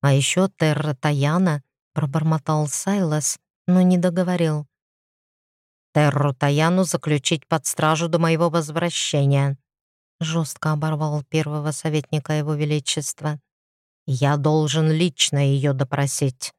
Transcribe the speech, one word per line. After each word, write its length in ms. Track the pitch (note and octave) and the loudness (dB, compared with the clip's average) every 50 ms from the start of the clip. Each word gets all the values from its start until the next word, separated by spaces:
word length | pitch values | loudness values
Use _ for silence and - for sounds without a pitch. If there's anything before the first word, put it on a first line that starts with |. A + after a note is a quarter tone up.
"А 100 | - C#3+ | 2 2
еще 360 | C3+ C#3 C3+ - - F#3 F#3+ G3 | 2 2 2 0 0 0 0 0
Терра 460 | _ _ - D#3 D3+ C#3+ C#3+ D3+ C#3+ | _ _ 0 0 0 0 -2 -4 -6
Таяна", 680 | - - D3+ D3 C#3 C#3 C#3+ D#3 F3+ F#3+ F3+ D3+ C#3+ - _ _ _ _ _ | -2 -2 -2 0 0 0 0 2 2 2 0 0 -2 -6 _ _ _ _ _
пробормотал 760 | _ - D#3 C#3 C3+ D#3+ D3+ D#3+ D#3 D#3 - - D#3 D3+ D3+ C#3+ | _ -4 -4 -2 -2 0 0 0 0 0 -2 -2 -2 0 0 -2
Сайлас, 680 | - - - F#3+ G3 G#3 F#3+ D#3+ D3+ D3+ C#3+ - - - _ _ _ _ _ | -4 -4 -2 -2 0 0 0 0 0 -2 -2 -4 -6 -8 _ _ _ _ _
но 160 | - F3+ F#3 | 2 4 4
не 160 | F#3 F3+ F#3 F3+ | 6 6 4 4
договорил. 680 | E3+ F3+ E3+ F3+ F3+ F3+ F3+ F3 E3+ D#3+ D3+ D3+ D3 _ _ _ _ _ _ _ _ _ _ _ _ _ _ _ _ _ _ _ _ _ _ _ _ _ _ | 2 0 0 0 -2 -2 0 0 0 0 0 -2 -6 _ _ _ _ _ _ _ _ _ _ _ _ _ _ _ _ _ _ _ _ _ _ _ _ _ _
"Терру 400 | D3 D3+ D3 C#3 C3+ C#3+ D3 C3+ | 2 2 2 2 2 0 0 0
Таяну 500 | _ - C#3+ C#3+ D3 D#3 E3 F3+ F#3 F#3+ | _ 0 0 2 2 2 2 2 2 0
заключить 640 | E3 - E3 - D3+ D3+ D3 - - E3+ D3 _ | 0 -2 -4 -2 -2 -2 -2 0 -2 -2 -2 _
под 200 | _ D#3+ D#3+ - | _ -4 -2 -2
стражу 420 | - - - D#3 D#3 D#3+ D#3 E3+ E3 | -4 -4 0 2 2 2 2 0 0
до 100 | D#3+ E3+ | 0 0
моего 300 | E3 D#3+ E3 D3+ F3 E3+ | 2 2 2 2 2 2
возвращения", 1080 | D3+ E3+ D#3 D3 D3 E3 E3+ F3 E3 - - - - D3 C#3 C#3 C#3+ C#3 C#3 C#3 C#3 - _ _ _ _ _ _ _ _ _ _ _ _ | 0 0 -2 -2 -4 -4 -4 -2 -4 -4 -6 -2 0 2 2 4 2 2 2 0 -2 -6 _ _ _ _ _ _ _ _ _ _ _ _
жестко 520 | E3 D#3+ D#3+ E3+ D#3+ C#3 - - - D#3 | -8 -4 -2 -2 -2 -4 -6 -6 -4 -2
оборвал 500 | D#3 D3+ D3+ D#3 D#3 D3 D#3 D3+ D3 D3+ C#3 | -2 -2 -2 -2 -2 -2 -2 -2 -4 -4 -6
первого 460 | _ - D#3 D#3 D3 D3+ D3+ D3 D3+ | _ -2 -2 -2 -2 -4 -4 -4 -4
советника 600 | D3+ - - D#3+ D3+ D3+ C#3+ _ - D3+ - - | -6 -4 -4 -2 -2 -2 -2 _ -4 -4 -2 -2
его 220 | D3+ D3+ D3 D3 D#3 | -2 -2 -2 -2 -2
величества. 840 | D3 D3+ D3+ D3+ D3+ C#3 - - D#3 D3 - - - D3 D3+ D3+ C#3+ _ _ _ _ _ _ _ _ _ _ _ _ _ | -2 0 0 -2 -2 -2 -4 -6 -4 -6 -8 -10 -6 -6 -6 -6 -6 _ _ _ _ _ _ _ _ _ _ _ _ _
"Я 300 | - C3+ A#2+ C#3 C#3 D3 | -4 -2 0 2 2 2
должен 540 | D3 C3+ D#3 D3+ D#3 D3+ D3 C3 D#3+ D#3 D#3 | 2 2 2 2 2 2 2 0 2 2 2
лично 480 | D#3 D#3 F3 F3+ C3+ - - - - C#3 | 2 2 2 0 0 0 -2 0 2 2
ее 360 | C#3+ C#3 C#3 C#3 C3+ D3 C#3 | 2 2 2 2 2 0 0
допросить". 800 | C3 C#3 B2+ - C#3 C#3 C3+ - - D3 C3+ B2+ _ - - _ | 0 -2 -2 0 -2 -2 -2 -2 -2 -2 -2 -2 _ -14 -14 _